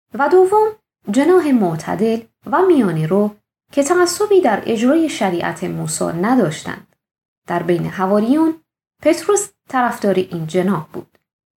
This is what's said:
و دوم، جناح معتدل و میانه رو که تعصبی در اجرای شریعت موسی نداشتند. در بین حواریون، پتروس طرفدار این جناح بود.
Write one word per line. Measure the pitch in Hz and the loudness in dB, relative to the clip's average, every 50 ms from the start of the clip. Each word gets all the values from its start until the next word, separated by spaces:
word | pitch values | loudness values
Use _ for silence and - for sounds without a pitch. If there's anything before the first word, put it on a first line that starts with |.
| _ _ - | _ _ -4
و | 214 277 294 | -2 0 4
دوم، | 359 370 370 370 403 427 427 440 427 - _ _ _ _ _ - | 4 4 4 4 4 2 2 0 -2 -8 _ _ _ _ _ -2
جناح | 202 254 285 311 370 370 302 302 | 0 2 4 4 4 4 4 2
معتدل | 269 240 202 175 160 160 - - 175 170 214 226 220 226 233 _ _ _ _ | 2 2 2 0 -2 -4 -6 -6 -4 -2 0 -2 -2 -2 -6 _ _ _ _
و | 208 208 311 370 | -2 0 2 2
میانه | 381 349 277 226 185 165 156 156 | 4 4 4 2 2 0 -2 -2
رو | 156 185 202 208 208 208 - _ _ _ _ _ _ - | 0 0 0 0 0 -4 -8 _ _ _ _ _ _ -2
که | 277 277 | -2 0
تعصبی | 294 359 359 359 349 - - 415 415 403 370 | 2 2 2 2 0 0 -2 0 2 4 4
در | 339 247 208 185 - | 4 2 0 0 -2
اجرای | - 233 208 233 254 294 330 330 302 | -2 -2 0 2 2 2 2 0 -2
شریعت | - - 220 190 175 170 170 175 170 165 185 | -2 -2 -2 -2 -2 -2 -4 -6 -6 -6 -6
موسی | 175 170 160 165 160 156 - 180 | -6 -6 -6 -6 -6 -4 -4 -4
نداشتند. | 175 165 165 180 220 262 254 202 151 156 - - - - - - _ _ _ _ _ _ _ _ _ _ _ _ | -4 -4 -2 -2 0 2 2 2 0 -2 -6 -10 -12 -12 -12 -16 _ _ _ _ _ _ _ _ _ _ _ _
در | - 175 175 170 | -6 -6 -4 -2
بین | 170 175 170 160 | -2 -2 -2 -2
حواریون، | 160 160 190 185 190 202 214 214 233 269 311 320 320 320 - _ _ _ _ _ _ _ _ - | -6 -6 -4 -2 0 0 0 2 2 2 2 2 0 -2 -4 _ _ _ _ _ _ _ _ 0
پتروس | 294 339 339 - - 403 381 - - - _ _ - | 0 0 0 0 0 0 0 -2 -6 -12 _ _ -6
طرفدار | - 262 247 233 - - - 202 190 | -2 -2 -2 -2 -2 -2 -2 0 0
این | 185 185 - - 170 160 | 0 -2 -4 -6 -8 -8
جناح | 156 - 185 180 190 196 160 156 - - | -4 -2 -2 0 0 -2 -4 -6 -8 -14
بود. | - - _ _ _ _ _ _ _ _ _ _ | -14 -14 _ _ _ _ _ _ _ _ _ _